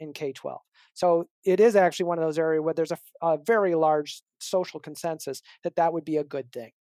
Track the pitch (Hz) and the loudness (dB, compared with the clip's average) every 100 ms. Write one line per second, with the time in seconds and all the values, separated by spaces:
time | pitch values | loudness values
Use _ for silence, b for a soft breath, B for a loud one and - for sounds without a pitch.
0 | 156 139 147 135 139 - _ _ b - | -16 -10 -10 -8 -12 -12 _ _ b -2
1 | 180 170 175 _ - 185 220 202 180 - | 2 2 0 _ 0 6 6 6 4 2
2 | 175 170 160 151 160 160 156 165 160 165 | -2 -2 -2 0 0 0 0 -2 -2 -4
3 | - - 165 156 147 226 196 165 156 151 | -10 -4 0 0 2 2 2 2 2 2
4 | 147 - _ - - 190 175 160 - 151 | -2 -10 _ -18 -4 -4 -4 -8 -16 -10
5 | 170 160 - 131 - b 180 170 165 165 | -8 -8 -10 -12 -14 b -6 -2 0 -2
6 | 151 151 147 139 123 123 113 _ _ | -4 -4 -4 -8 -10 -14 -16 _ _